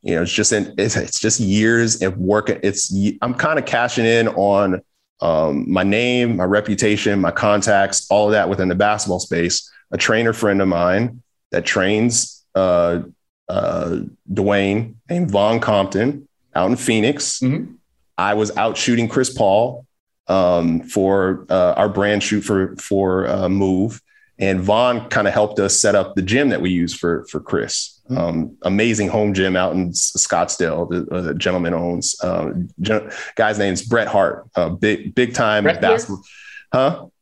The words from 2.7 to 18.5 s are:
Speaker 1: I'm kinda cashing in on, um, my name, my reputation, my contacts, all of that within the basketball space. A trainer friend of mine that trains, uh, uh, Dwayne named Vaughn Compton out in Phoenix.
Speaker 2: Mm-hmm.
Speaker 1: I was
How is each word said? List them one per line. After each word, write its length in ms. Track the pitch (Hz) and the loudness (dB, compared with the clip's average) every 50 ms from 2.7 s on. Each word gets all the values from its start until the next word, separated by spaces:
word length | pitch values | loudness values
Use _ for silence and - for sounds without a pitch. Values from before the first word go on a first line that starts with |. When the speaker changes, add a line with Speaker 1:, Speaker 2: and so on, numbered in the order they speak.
| 98 - - - 95 98 98 104 - - | -2 -2 -4 -4 -2 -2 0 -2 -2 -2
Speaker 1:
I'm 140 | - 120 123 | -4 -6 -4
kinda 280 | - - 156 160 151 127 | -2 -2 0 0 0 -2
cashing 420 | - - 120 120 123 - 127 117 | 0 0 0 0 0 0 0 2
in 220 | 113 117 117 113 110 | 4 4 4 4 2
on, 520 | - 85 98 101 101 98 101 95 92 92 - _ _ _ _ _ _ _ | 2 2 2 2 4 4 2 2 0 -2 -6 _ _ _ _ _ _ _
um, 480 | - 82 82 78 80 78 71 71 - - | 0 2 2 2 2 2 0 -2 -2 0
my 140 | 90 92 92 | 0 0 2
name, 540 | 98 101 113 120 123 123 123 123 117 117 | 2 2 2 2 2 2 2 2 0 0
my 80 | 90 90 | 0 0
reputation, 760 | 92 98 104 104 - 104 95 - 107 104 104 - 110 101 98 | 2 2 2 2 0 -2 0 2 2 2 2 0 0 2 2
my 120 | 92 85 - | 0 0 0
contacts, 720 | - - 107 104 104 95 110 104 98 98 98 - - - - | 0 2 2 2 2 2 2 2 2 2 2 0 -4 -2 2
all 160 | 98 104 107 | 2 2 4
of 60 | 104 107 | 4 2
that 160 | 107 95 85 | 2 2 2
within 200 | 98 98 92 92 | 0 0 0 0
the 80 | 87 | 2
basketball 420 | 92 101 104 107 104 - 104 104 110 | 2 2 2 2 0 -2 -2 -2 -4
space. 500 | - - - 82 85 87 - - - - _ - _ _ | -2 -4 -2 -2 0 0 -2 -4 -6 -8 _ -20 _ _
A 60 | - | -6
trainer 380 | - - - 117 110 117 113 110 | -4 0 0 2 2 2 0 0
friend 260 | 113 113 104 101 98 | 0 0 2 2 2
of 80 | 98 95 | 2 2
mine 540 | 87 85 87 90 92 101 117 123 117 123 _ _ _ _ _ _ | 2 2 2 2 2 2 0 -2 -6 -10 _ _ _ _ _ _
that 140 | - 90 87 | -6 -4 -2
trains, 800 | - - 104 92 95 104 107 110 123 117 120 - - - - _ _ _ | -2 -2 0 0 2 2 2 2 0 0 -2 -4 -6 -10 -20 _ _ _
uh, 460 | 95 95 92 90 87 87 87 85 85 - - - _ _ _ _ _ _ - | 0 2 2 4 2 2 2 0 -2 -6 -8 -16 _ _ _ _ _ _ -6
uh, 520 | 90 98 101 - - 85 78 78 85 - - - - _ _ - | -4 -2 -2 -2 -2 -4 -4 -4 -4 -6 -6 -10 -14 _ _ -8
Dwayne 640 | 95 110 98 101 101 101 98 98 101 110 113 113 - - _ _ | -4 -2 0 2 2 2 2 2 0 -2 -4 -6 -10 -20 _ _
named 220 | 170 175 180 - | -2 -2 -2 0
Vaughn 300 | 98 98 101 107 113 117 | 2 2 2 2 2 0
Compton 680 | 113 - 110 101 95 95 - 95 110 131 147 143 - _ _ _ _ _ _ | 0 2 2 2 2 0 0 0 0 0 -2 -4 -10 _ _ _ _ _ _
out 140 | 76 87 95 | -2 0 0
in 60 | 120 | 0
Phoenix. 640 | 123 - - 117 110 107 120 143 143 - - - - | -2 0 0 2 2 2 2 0 0 -4 -6 -4 -2
Speaker 2:
Mm-hmm. 320 | 131 127 139 180 240 - - _ _ _ _ _ _ _ _ - | -2 -2 -2 -2 -4 -10 -14 _ _ _ _ _ _ _ _ -4
Speaker 1:
I 160 | 90 101 104 | -2 0 2
was 200 | 104 107 104 | 0 0 -2